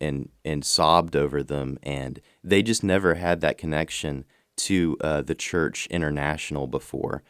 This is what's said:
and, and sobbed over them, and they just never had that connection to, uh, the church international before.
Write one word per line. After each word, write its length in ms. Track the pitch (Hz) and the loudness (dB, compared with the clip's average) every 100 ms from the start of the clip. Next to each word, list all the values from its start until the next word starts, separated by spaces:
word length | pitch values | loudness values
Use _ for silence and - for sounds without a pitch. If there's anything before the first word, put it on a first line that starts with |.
and, 300 | 76 69 - _ | -4 -4 -8 _
and 220 | 78 73 | -6 -4
sobbed 500 | - - 78 85 82 | 0 4 6 6 4
over 280 | 71 71 71 | 0 0 0
them, 360 | 65 71 67 67 | -2 -4 -4 -6
and 380 | 71 69 65 - - _ | -6 -6 -8 -12 -16 _
they 200 | 87 101 | 2 4
just 200 | 113 110 | 4 0
never 320 | 98 95 92 | 2 4 4
had 280 | 82 87 85 | 2 0 2
that 160 | 78 - | 0 -2
connection 640 | 80 76 78 - 76 69 - _ _ - | -2 -2 -2 -4 -6 -6 -10 _ _ -6
to, 400 | - 92 82 67 | 0 2 2 0
uh, 180 | 78 73 | 0 -2
the 140 | 69 | -2
church 520 | 76 - 87 78 - - | -6 -2 0 0 -4 -6
international 800 | 87 76 73 73 78 - 73 65 | -2 -2 0 -2 -4 -4 -6 -4
before. 560 | 69 - 67 - - | -6 -6 -6 -6 -6